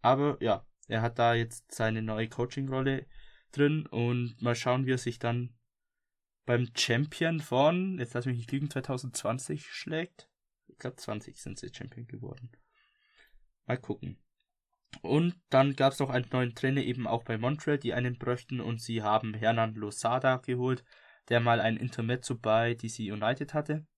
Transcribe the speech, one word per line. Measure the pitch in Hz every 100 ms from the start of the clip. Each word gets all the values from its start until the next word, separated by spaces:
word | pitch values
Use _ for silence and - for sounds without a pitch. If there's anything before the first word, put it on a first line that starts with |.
aber | 123 135 147 139
ja, | 117 98 - _ -
er | 113
hat | 117 113
da | 117
jetzt | 117 113 - _
seine | - 110 110
neue | 110 107 113
Coaching-Rolle | - 123 - 135 131 135 135 - - - - _
drin | 143 143 156 156
und | 113 120 123 120 -
mal | 120
schauen, | 117 127 127
wie | 131
er | 127
sich | 120 -
dann | 117 120 123 _ _ _ _ _ _ _ _ _
beim | - 120 120 -
Champion | - 117 147 - 165 160
von, | - 127 147 175 190 185
jetzt | 123
lass | 123 123
mich | 120
nicht | 117
lügen, | 139 147
zweitausendzwanzig | - - 127 131 - - 127 - 151 -
schlägt. | - - 160 - - _ _ _ _ _
Ich | -
glaub, | 123 -
zwanzig | - 107 - -
sind | - -
sie | -
Champion | - - - 117
geworden. | 110 120 131 123 _ _ _ _ _ _ _ - - _ _ -
Mal | 127
gucken. | - - - - _ _ _ _ _ _ _ -
Und | - 143 170 - _
dann | 131 139
gab's | 135 135 -
noch | 135
einen | 127 120
neuen | 127 123
Trainer | 117 131 139
eben | 123 123 113
auch | 113
bei | - 110
Montreal, | 120 151 - 147
die | 123
einen | 123 123 123
bräuchten, | 120 123 - 127
und | 117 113
sie | - 113
haben | 104 107 110
Hernan | 107 117 117 113
Losada | 107 104 - 113 127 131 127
geholt, | - 123 127 127 _ - - - _
der | 120
mal | 117 117
ein | 110 113
Intermezzo | 123 - 113 127 - 120
bei | 107 110 117
D | 117 113
C | - 107
United | 104 107 131 139
hatte. | 151 151 156 156